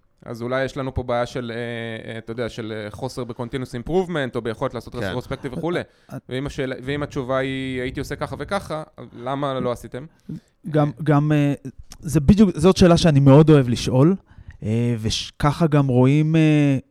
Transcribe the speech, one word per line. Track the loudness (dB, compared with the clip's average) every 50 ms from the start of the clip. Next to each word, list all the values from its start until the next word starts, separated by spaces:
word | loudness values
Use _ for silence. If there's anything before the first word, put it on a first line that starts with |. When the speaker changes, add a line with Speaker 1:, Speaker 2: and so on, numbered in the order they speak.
| _ _ _ _ _
Speaker 1:
אז | -14 -12 -10
אולי | -8 -6 -4 -4 -4
יש | -4 -6 -6
לנו | -8 -6 -6
פה | -6 -6
בעיה | -4 -2 -2 -4
של, | -4 -6 -8 -8 -8 -8
אה, | -8 -8 -8 -8 -8 -10 -10 -10 -12 -12 -12
אה, | -14 -14
אתה | -12 -10
יודע, | -8 -6 -6 -8
של, | -8 -10 -10 -10 -10
אה, | -10 -10 -10
חוסר | -10 -10 -10 -10 -10 -10 -10
ב-continuous | -10 -10 -10 -10 -8 -8 -8 -8 -8 -10 -10 -6 -2
improvement, | -2 -2 -2 -2 -4 -4 -4 -4 -6
או | -6
ביכולת | -6 -6 -6 -6 -6 -6 -6
לעשות | -8 -12 -12 -10
Speaker 2:
כן. | -8 -6 -6 -6
Speaker 1:
retrospective | -8 -8 -8 -10 -10 -10 -10 -10 -8
וכולי. | -6 -6 -4 -6
Speaker 3:
אה, | -6 -8 _ _ _ _ -18
אה. | -18 -14 -10
Speaker 1:
ואם | -8 -8 -8 -8
השאלה, | -8 -6 -6 -6 -8 -8 -8
ואם | -8 -6 -6 -6
התשובה | -6 -8 -8 -6 -4 -4 -4
היא, | -4 -4 -6 -6 -8 -6 -6 -6
"הייתי | -6 -6 -8 -8
עושה | -8 -8 -8
ככה | -8 -8 -10 -10 -10
וככה", | -8 -6 -6 -6 -6 -8 -10 -10 -12 -14 _ -20 -20 -20 -18
למה | -12 -8 -8 -6 -4 -4 -4 -4 -4
לא | -4 -4
עשיתם? | -4 -6 -8 -14 -14 -14 -16 -16 _ _ _ -14 -14 -14 -16 _ _ _ -10 -4
Speaker 3:
גם, | 0 0 0 0
Speaker 1:
אה. | -2 -4 0
Speaker 3:
גם, | 2 2 2 2 2
אה, | 2 2 2 0 -2 -4 -8 -14 -16 -16 -18 -20 -20 -14
זה | -8 -2 0 2
בדיוק, | 4 6 6 8 6 6 4
זאת | 4 4 4 6 6
שאלה | 6 6 6 6
שאני | 6 4 6 6
מאוד | 8 8 10 10 10 8
אוהב | 8 6 6 4
לשאול, | 0 -2 -2 0 2 4 4 4 2 0 -4 _ _ -20 -20 -20 -18 -10 -6
אה, | -4 -2 -2 0 -2 -2 -2
וש-, | -2 -4 -4 -4 -6 -10 -6 -2
ככה | 0 0 2 2 2 2
גם | 2 2 2 2
רואים, | 4 4 4 4 4 4 2 2 2
אה, | 4 4 4 4 4 4 2 0 0 -4 _